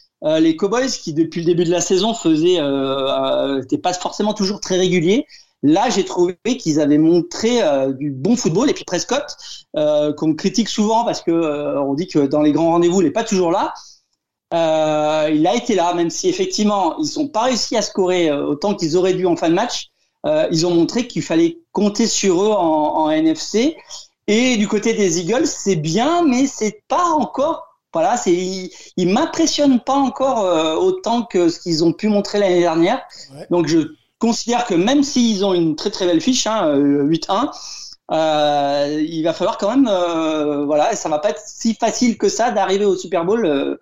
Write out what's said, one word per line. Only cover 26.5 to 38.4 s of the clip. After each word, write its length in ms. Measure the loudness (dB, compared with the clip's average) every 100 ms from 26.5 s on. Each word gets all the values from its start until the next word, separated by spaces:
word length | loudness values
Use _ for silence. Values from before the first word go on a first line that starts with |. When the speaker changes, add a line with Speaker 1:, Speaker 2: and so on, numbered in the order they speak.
| -2 -6 -6 -4
Speaker 1:
pas 180 | 0 2
encore, 720 | 0 -2 -2 -2 -4 -10 _ _
voilà, 220 | -2 0 0
c'est, 180 | 0
ils, 380 | 0 0 -6 -10 -16 -10 -2
ils 160 | 0
m'impressionnent 680 | 2 0 0 0 2 2 2
pas 160 | 2 0
encore, 500 | 0 -2 -2 0 0
euh, 300 | 0 0 0
autant 480 | 0 0 -2 -2
que 260 | 0 0 0
ce 100 | 0
qu'ils 240 | -4 0
ont 100 | 0
pu 160 | 0 0
montrer 280 | 0 0 0
l'année 220 | 2 2
dernière. 420 | 2 2 2 0 -6 -20 -20
Speaker 2:
Ouais. 140 | -20 -2
Speaker 1:
Donc 180 | 0 2
je 260 | 2 0 -6 _ _
considère 460 | -2 0 -2 -2 0
que 80 |
même 300 | 0 2 2
s'ils 420 | 2 2 2 2 0
ont 80 |
une 220 | 2 0 -2
très, 160 | -6
très 160 | -2 0
belle 140 | 2
fiche, 260 | 2 0 0
hein, 200 | 0 0
euh, 340 | 2 2 2
huit 240 | 2 0 0
un, 220 | -2 -2 -6 -16 -16 -18 -20 -4
euh, 920 | -2 0 2